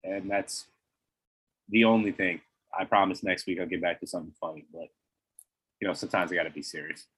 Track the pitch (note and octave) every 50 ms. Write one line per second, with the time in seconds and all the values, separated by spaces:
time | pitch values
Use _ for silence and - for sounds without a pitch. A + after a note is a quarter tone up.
0 | _ F#2+ F#2+ G2+ F#2+ G2 G2+ G2+ F#2+ - - - - _ _ _ _ _ _ _
1 | _ _ _ _ _ _ _ _ _ _ _ _ _ - G2+ A2+ A2+ A2+ A2+ A2+
2 | G#2+ G#2 F#2 - G2 F2+ F2 D#2+ - _ _ _ _ _ - F2 F#2+ - - G2+
3 | G2 F#2+ F#2 - - G2 F#2 F2+ - - F#2 E2+ F#2 E2 F2 F2 E2+ F2 E2+ -
4 | - - - F2 D#2+ D#2+ D#2 _ - E2 D#2+ D#2 C#2+ _ D#2 E2 E2 D#2 _ _
5 | _ _ _ _ _ _ _ _ - _ _ _ _ _ _ _ - G2 E2+ -
6 | - E2+ - G2+ F2+ E2 F2+ F2 E2 E2 D2+ - - - - D#2+ D2 D#3+ D#2+ -
7 | - _ _